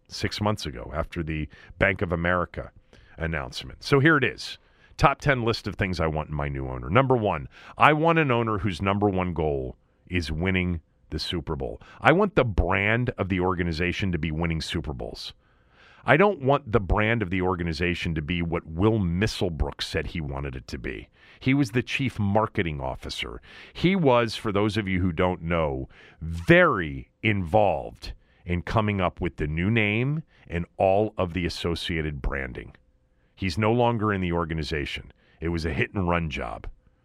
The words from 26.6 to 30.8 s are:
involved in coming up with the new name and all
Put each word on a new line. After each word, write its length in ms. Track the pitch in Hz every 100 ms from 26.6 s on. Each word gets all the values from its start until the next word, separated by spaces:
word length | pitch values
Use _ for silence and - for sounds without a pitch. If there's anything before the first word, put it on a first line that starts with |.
| 170 104 78 67 - _
involved 880 | 110 101 82 107 101 73 60 - - - _ _ -
in 160 | 87
coming 400 | - 117 104 98
up 180 | 87 -
with 160 | 87 -
the 100 | 76
new 240 | 80 95
name 520 | 117 104 107 135 156 - _ -
and 160 | 85 87
all 340 | -